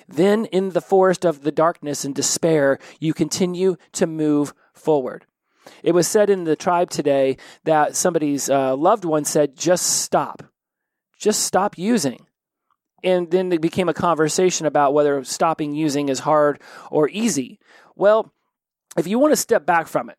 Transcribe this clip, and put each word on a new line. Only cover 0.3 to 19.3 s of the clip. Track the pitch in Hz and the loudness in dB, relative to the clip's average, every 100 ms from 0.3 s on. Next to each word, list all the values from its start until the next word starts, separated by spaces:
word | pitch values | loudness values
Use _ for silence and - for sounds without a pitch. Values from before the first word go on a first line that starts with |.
| 214 220 | 2 0
in | 180 190 | -2 -2
the | 175 | -4
forest | - 190 185 175 175 | 0 4 4 2 0
of | 143 | -2
the | 143 | -4
darkness | 151 160 170 147 143 | 0 0 0 -6 -8
and | 139 | -8
despair, | 139 175 - 165 156 139 135 - - | -6 -4 -2 0 2 2 0 -6 -8
you | 156 | -4
continue | 147 156 - 180 175 190 175 _ | -2 -4 -2 -4 0 -2 -2 _
to | - 175 | -4 -4
move | 160 151 147 143 - _ | 0 0 0 -2 -8 _
forward. | _ - 151 123 - _ _ _ _ - - | _ -2 -2 -2 -10 _ _ _ _ -20 -6
It | - | 0
was | 175 165 | 2 2
said | 214 202 | 2 2
in | 190 | 0
the | 165 151 | 0 -2
tribe | - 175 180 | 0 -2 -2
today | - 143 139 135 131 - - | -2 0 0 0 -2 -10 -8
that | - 156 147 | 0 2 2
somebody's, | - 180 165 151 143 131 | 0 -2 0 -2 -2 0
uh, | 139 135 | 0 0
loved | 135 170 220 | 0 2 2
one | 180 156 147 | 0 -2 0
said, | 160 147 | 0 0
"Just | - 156 180 - - | -2 0 0 0 -4
stop. | - 175 139 - - _ _ _ _ _ _ _ | -2 -2 -4 -10 -20 _ _ _ _ _ _ _
Just | 208 214 | -4 -2
stop | - 190 202 - | -2 -2 -2 -4
using." | 190 240 143 107 _ _ _ _ _ _ _ _ | -2 0 -2 -6 _ _ _ _ _ _ _ _
And | 185 180 170 | 0 0 0
then | 185 185 | -2 0
it | 170 | -2
became | 160 202 175 | -2 -2 -2
a | |
conversation | 156 175 156 156 - 185 - 156 | 0 0 0 0 2 0 0 -2
about | 143 139 | 2 2
whether | 147 147 143 | 2 2 0
stopping | 123 - 170 160 151 | -4 -2 -2 -2 -4
using | 147 156 139 143 | -2 -2 0 -2
is | 131 | -2
hard | 147 151 147 139 - - - | 0 2 2 0 -8 -20 -6
or | 147 147 | 0 0
easy. | 180 226 143 120 208 _ - _ | 0 -2 -2 -6 -12 _ -20 _
Well, | - 196 220 - _ _ _ _ _ _ 170 | 0 2 2 0 _ _ _ _ _ _ -6
if | 170 | -2
you | 226 | 2
want | 302 | 2